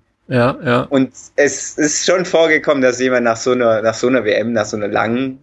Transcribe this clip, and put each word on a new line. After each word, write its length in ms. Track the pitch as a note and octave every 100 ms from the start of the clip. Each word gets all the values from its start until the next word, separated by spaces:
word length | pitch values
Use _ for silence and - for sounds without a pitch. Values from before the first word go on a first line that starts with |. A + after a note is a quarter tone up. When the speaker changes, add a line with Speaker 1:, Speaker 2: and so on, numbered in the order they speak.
| _ _ -
Speaker 1:
Ja, 300 | B2+ B2 C#4 D#3
ja. 160 | A#2+
Speaker 2:
Und 320 | - C#3 C3 - - -
es 400 | C#3 C3+ - -
ist 280 | D3+ - -
schon 200 | F#3 F3
vorgekommen, 580 | E3 D#3+ D#3 - C#3
dass 160 | B2+ A#2+
jemand 240 | C3 B2
nach 140 | A#2+ A2+
so 140 | B2+
einer, 300 | B2 A#2 A2
nach 120 | A2
so 140 | A2+ B2
einer 180 | C3 G#2
W 80 |
M, 180 | G#2 A2+
nach 140 | A2+ G#2+
so 100 | A2
einer 140 | G#2
langen 500 | G#2+ G#2+ A#2+ C3+ C3